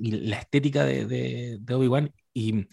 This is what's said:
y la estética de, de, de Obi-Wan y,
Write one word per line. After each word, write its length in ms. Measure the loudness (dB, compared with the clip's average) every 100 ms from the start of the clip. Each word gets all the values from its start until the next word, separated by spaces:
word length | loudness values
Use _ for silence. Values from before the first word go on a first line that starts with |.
y 100 | -2
la 260 | -2 -2 -4
estética 460 | 0 2 2 2 2
de, 200 | 2 -2
de, 520 | -2 -2 -4 -8 -10
de 140 | -4
Obi-Wan 380 | 2 4 2 0 _ _
y, 340 | -4 0 0 -4